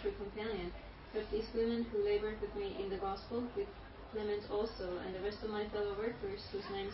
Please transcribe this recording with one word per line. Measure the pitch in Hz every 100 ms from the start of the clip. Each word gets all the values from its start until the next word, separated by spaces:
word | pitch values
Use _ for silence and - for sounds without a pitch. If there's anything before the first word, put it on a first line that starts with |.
true | 208 196
companion, | 202 214 220 196 175 - - - -
that | 214 214
these | 214 226 226
women | 226 233 233
who | 214
labored | 202 208 214 -
with | 202 -
me | 196 -
in | 190
the | 190
gospel, | 196 - - 240 240 403
with | 403 - - - -
Clement | 214 208 208 -
also, | 208 226 - 185 180 185
and | 185
the |
rest | 202 214
of | 214
my | 208 214
fellow | - 208 202
workers | 233 - 392 403 -
whose | 403 392
names | 392 277